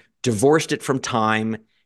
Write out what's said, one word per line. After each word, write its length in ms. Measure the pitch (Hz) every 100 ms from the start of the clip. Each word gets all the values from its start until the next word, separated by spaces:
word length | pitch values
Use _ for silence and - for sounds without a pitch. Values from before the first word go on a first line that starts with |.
| _ _
divorced 500 | 127 104 135 156 -
it 120 | 151
from 160 | - 135
time 580 | - 120 107 110 110 110 _ _